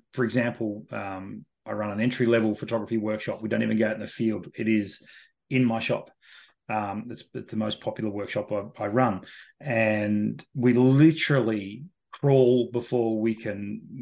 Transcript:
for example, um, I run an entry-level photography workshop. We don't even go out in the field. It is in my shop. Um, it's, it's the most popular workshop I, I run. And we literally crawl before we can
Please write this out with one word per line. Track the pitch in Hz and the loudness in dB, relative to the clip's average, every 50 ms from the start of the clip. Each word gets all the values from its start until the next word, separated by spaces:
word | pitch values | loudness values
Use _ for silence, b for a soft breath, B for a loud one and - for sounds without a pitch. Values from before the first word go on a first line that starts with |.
| _ _ - | _ _ -4
for | 131 120 | -2 -2
example, | 113 113 127 117 120 110 - 113 107 101 107 110 - | 0 0 0 0 0 -2 -4 -4 -6 -6 -8 -10 -10
um, | 110 104 101 98 95 95 95 98 107 107 - _ _ _ - | -10 -8 -8 -8 -8 -10 -10 -12 -12 -14 -16 _ _ _ -10
I | - | -8
run | 104 104 104 104 | -6 -4 -4 -4
an | 101 104 | -2 0
entry-level | 113 123 123 - 123 117 117 117 110 107 104 | 0 0 0 2 4 4 4 4 4 2 0
photography | - 117 110 120 110 104 - 117 | -2 -4 -4 -4 -4 -2 -2 -2
workshop. | 110 107 107 107 107 - 113 110 - | -2 -2 -2 -2 -4 -4 -8 -8 -6
We | 110 107 | -4 -2
don't | 110 110 | 0 0
even | 113 110 110 107 | 2 2 2 2
go | 110 | 2
out | 107 107 | 0 0
in | - | -4
the | - - | -8 -8
field. | - - 117 110 107 98 - - - | -6 -2 -2 0 -2 -2 -6 -10 -8
It | - 107 110 | -4 0 2
is | 110 107 101 92 - - - B B B B B B B _ - | 2 2 2 -2 -8 -12 -16 B B B B B B B _ -2
in | 139 131 127 | 0 2 2
my | 117 113 113 | 2 0 0
shop. | - - - - - - _ _ B B B B B B B B _ - | -2 -2 -2 -4 -4 -8 _ _ B B B B B B B B _ -4
Um, | 110 107 104 98 101 107 113 120 | -4 -4 -2 -4 -6 -8 -8 -10
it's, | 120 - - _ - | -12 -14 -14 _ -12
it's | 120 - - | -12 -10 -8
the | 113 | -6
most | 110 107 107 107 - | -4 -4 -4 -4 -6
popular | - 110 107 - 107 104 | -6 -8 -6 -4 -6 -6
workshop | 101 104 98 - - 104 101 - | -6 -6 -8 -6 -6 -6 -4 -4
I, | 107 104 101 113 - - 107 | -4 -6 -6 -6 -8 -8 -4
I | 104 | -2
run. | 104 127 127 117 98 92 - B B B B B B B | 0 2 2 2 0 -4 -8 B B B B B B B
And | 143 147 117 113 110 107 107 104 104 104 104 104 104 110 120 143 - _ - | -6 -2 0 2 2 2 2 0 0 0 0 0 0 -2 -4 -6 -12 _ -4
we | 135 120 123 117 | 0 2 4 4
literally | 123 127 131 135 139 156 165 156 160 - - 143 131 110 113 110 104 98 98 104 123 160 185 _ _ _ _ | 6 6 6 8 8 8 8 6 4 0 0 2 2 2 0 0 -2 -4 -8 -10 -12 -14 -18 _ _ _ _
crawl | - - - 143 135 135 127 123 127 123 117 - | -6 0 2 4 6 6 8 6 6 4 2 0
before | 123 120 120 - 127 123 113 113 110 107 | -2 -6 -4 -2 0 0 0 0 0 0
we | 110 113 110 | 0 0 0
can | 107 - 107 101 101 101 101 - - - - - - | -2 -4 -6 -6 -6 -6 -8 -8 -10 -12 -12 -14 -12